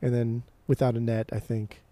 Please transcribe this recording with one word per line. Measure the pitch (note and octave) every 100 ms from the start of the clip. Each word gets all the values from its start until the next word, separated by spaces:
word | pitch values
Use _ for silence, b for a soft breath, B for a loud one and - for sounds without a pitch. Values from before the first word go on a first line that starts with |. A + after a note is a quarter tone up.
and | B2+
then | A#2+ A#2 A#2 - _ -
Without | C3+ C3 A#2
a |
Net, | A#2 A2+ A2+
I | G#2+
think, | - A2+ G#2+ - _